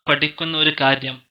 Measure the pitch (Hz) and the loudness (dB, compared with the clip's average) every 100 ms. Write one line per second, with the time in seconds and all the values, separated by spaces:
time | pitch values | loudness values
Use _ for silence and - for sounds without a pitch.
0 | - 143 151 - 165 160 156 151 135 135 | -2 0 0 -4 -6 0 0 2 2 2
1 | 131 127 _ | -2 -12 _